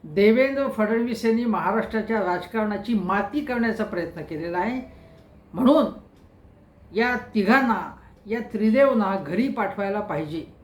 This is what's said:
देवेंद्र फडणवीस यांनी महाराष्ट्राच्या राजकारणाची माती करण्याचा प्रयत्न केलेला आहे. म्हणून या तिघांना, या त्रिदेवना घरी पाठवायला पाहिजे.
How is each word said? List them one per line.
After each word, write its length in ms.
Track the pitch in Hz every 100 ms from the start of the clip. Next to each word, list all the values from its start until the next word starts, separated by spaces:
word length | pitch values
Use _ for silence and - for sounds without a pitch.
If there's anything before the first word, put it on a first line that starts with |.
देवेंद्र 640 | 156 156 208 233 269 269 254
फडणवीस 560 | 220 214 233 240 220 226
यांनी 200 | 226 240
महाराष्ट्राच्या 760 | 190 170 220 - 220 208 220
राजकारणाची 720 | 180 175 - 220 214 196 202
माती 520 | 220 180 202 202 294 269
करण्याचा 380 | 247 233 -
प्रयत्न 380 | - 175 165 170
केलेला 360 | 151 156 170 180
आहे. 240 | 208 254 247 - - - - - -
म्हणून 320 | 165 247 311 233 - - - - - - - - _ - 185
या 220 | 247 247 - 220
तिघांना, 600 | 190 269 247 202 170 - - - 196
या 140 | 233
त्रिदेवना 760 | 220 208 220 247 277 233 196 190 139
घरी 200 | 185 262
पाठवायला 520 | 233 196 196 196 208
पाहिजे. 460 | - 151 151 160 139 -